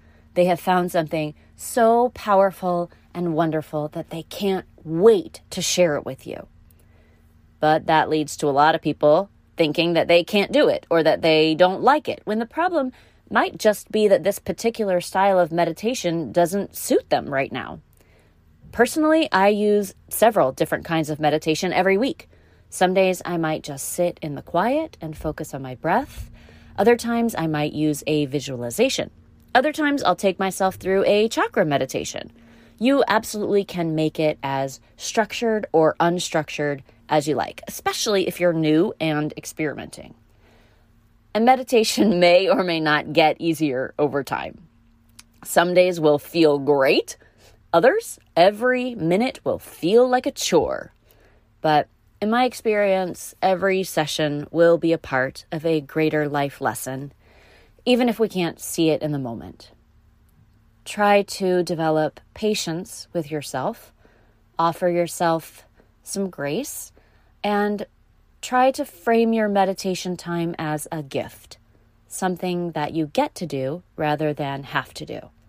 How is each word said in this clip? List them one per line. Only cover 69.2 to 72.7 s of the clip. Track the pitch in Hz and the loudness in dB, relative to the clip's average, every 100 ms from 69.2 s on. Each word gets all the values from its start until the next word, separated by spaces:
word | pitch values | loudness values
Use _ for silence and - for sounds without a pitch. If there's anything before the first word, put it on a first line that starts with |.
| 226 | 4
your | 226 214 | 2 2
meditation | 202 190 196 196 180 180 175 | 2 0 0 -4 -4 -6 -8
time | 170 170 170 175 | -6 -4 -4 -4
as | 156 151 - | -4 -6 -6
a | 165 | -10
gift, | 143 135 - - - - _ _ _ _ _ | -6 -6 -8 -12 -20 -20 _ _ _ _ _
something | - 185 175 185 175 175 | -6 -4 -4 -4 -4 -4